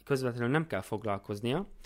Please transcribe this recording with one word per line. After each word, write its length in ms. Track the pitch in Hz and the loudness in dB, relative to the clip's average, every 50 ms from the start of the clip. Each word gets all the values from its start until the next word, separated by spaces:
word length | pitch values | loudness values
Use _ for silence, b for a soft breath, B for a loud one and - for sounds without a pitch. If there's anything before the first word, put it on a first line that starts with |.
| - | -2
közvetlenül 460 | - 143 131 131 123 117 120 120 120 | 0 0 2 2 0 0 0 2 2
nem 180 | 143 160 160 | 4 2 2
kell 140 | - 101 95 | 0 -2 -4
foglalkoznia, 880 | - - 110 104 - 107 98 98 - - 104 101 113 117 135 175 196 - b b b | -2 -2 -4 -2 0 0 -2 -2 -2 -6 -4 -2 0 0 0 0 -2 -6 b b b